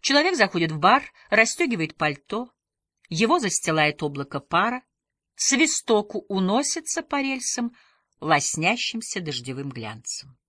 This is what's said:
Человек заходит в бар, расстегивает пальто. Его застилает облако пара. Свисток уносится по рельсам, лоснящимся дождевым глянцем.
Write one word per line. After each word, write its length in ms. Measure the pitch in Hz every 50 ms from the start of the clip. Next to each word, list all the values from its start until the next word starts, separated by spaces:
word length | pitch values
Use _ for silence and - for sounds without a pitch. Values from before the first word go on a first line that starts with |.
Человек 340 | - - 269 285 311 370 370
заходит 360 | 277 208 196 - 175 165 160
в 80 | 156 151
бар, 240 | 151 185 240 277 - - _ _ - _
расстегивает 640 | 208 214 226 - - - 349 277 233 175 160 156 -
пальто. 560 | _ 160 151 147 - _ _ - 220 247 240 _ _ _ _ _ _ _ _ _ _ _ _
Его 300 | 165 160 226 226 330 349
застилает 600 | 254 190 - - - - 156 156 151 151 147 - 156
облако 360 | 147 143 139 139 - - 143
пара. 440 | - _ - 170 196 233 247 254 _ _ _ _ _ _ _ _ _ _ _
Свисток 800 | - - - 277 247 220 - - - - - 226 208 208 - - 202 - _
уносится 720 | 196 190 190 185 202 254 294 - - 339 320 - - 330
по 200 | 320 _ - 285
рельсам, 540 | 269 269 269 262 247 - - - 240 233 _ _ _ _ _ _ _ _ _ _
лоснящимся 1000 | - 156 160 143 - - - 156 156 180 233 240 - - - 226 - - - 202
дождевым 480 | 175 151 139 123 120 131 131 135 139 139
глянцем. 680 | 131 117 110 107 110 113 _ - - - - 135 127 _ _